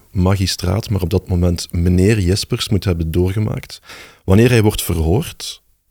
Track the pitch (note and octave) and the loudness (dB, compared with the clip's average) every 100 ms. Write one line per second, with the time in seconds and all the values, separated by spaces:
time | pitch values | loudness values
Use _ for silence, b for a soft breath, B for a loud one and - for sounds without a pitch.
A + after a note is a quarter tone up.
0 | - F#2+ F2+ G2 F#2 - F2+ F#2+ - F#2+ | -6 0 0 2 -2 -2 -2 -4 -4 -4
1 | E2+ F2+ - F2+ F2 F2 - F2 F2 F2+ | 0 -2 0 0 0 0 -4 -2 2 4
2 | G2 G#2+ F2 G2 - A#2+ - G2 G2+ E2+ | 4 2 2 0 -2 -6 -2 -2 0 -2
3 | D#2+ E2+ F#2 G#2 G#2+ - - - B B | -2 0 0 -2 -4 -6 -10 -20 B B
4 | B B - G2+ B2 A#2+ G#2 - - E2 | B B 2 4 6 4 2 0 -4 -2
5 | D#2+ A2+ - - - - _ _ _ | 0 -2 -4 -12 -16 -16 _ _ _